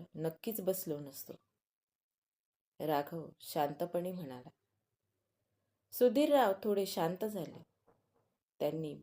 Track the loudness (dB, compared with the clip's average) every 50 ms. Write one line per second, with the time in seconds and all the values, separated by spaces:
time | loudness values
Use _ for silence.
0 | -8 -10 -8 -4 -4 -4 -4 -4 -6 -6 -6 -2 0 -2 -2 -2 -2 -6 -6 -6
1 | -6 -10 -12 -14 -14 -14 -16 -18 _ _ _ _ _ _ _ _ _ _ _ _
2 | _ _ _ _ _ _ _ _ _ _ _ _ _ _ _ -6 -2 0 0 0
3 | 0 -2 -6 -10 -10 -12 -14 -16 -12 -6 -2 0 0 0 0 -2 -4 -4 -2 -2
4 | -4 -4 -6 -8 -10 -10 -12 -12 -16 -18 -20 _ _ _ _ _ _ _ _ _
5 | _ _ _ _ _ _ _ _ _ _ _ _ _ _ _ _ _ _ 0 4
6 | 4 6 6 6 6 6 8 8 6 6 4 2 0 0 2 2 0 0 0 0
7 | 2 2 0 0 -4 -4 -4 -4 -6 -6 -8 -14 -18 _ _ _ _ _ _ _
8 | _ _ _ _ _ _ _ _ _ _ _ -2 0 0 0 0 -2 -4 -6 -6